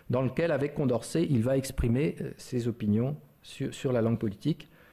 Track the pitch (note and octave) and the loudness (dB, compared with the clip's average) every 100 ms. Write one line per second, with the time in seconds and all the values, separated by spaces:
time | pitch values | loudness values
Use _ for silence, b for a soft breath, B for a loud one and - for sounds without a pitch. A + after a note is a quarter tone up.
0 | - B2 C3 C3+ E3 C#3+ C#3+ D#3 C3+ A#2 | -2 0 0 0 0 2 0 0 0 0
1 | - D#3+ E3+ B2+ A#2 C3+ C3 - B2+ A#2+ | 0 0 2 2 4 2 0 0 0 2
2 | E3 - C#3+ - - B2+ A#2 A2+ G#2 G#2+ | 0 -2 -8 -12 -6 -4 -2 0 2 2
3 | B2+ D3 - _ - - C3+ - C#3 B2 | 2 -4 -12 _ -16 -8 -8 -4 0 2
4 | A2+ A2+ A2+ G2 D3 - - B B | 2 2 -2 -2 -2 -2 -6 B B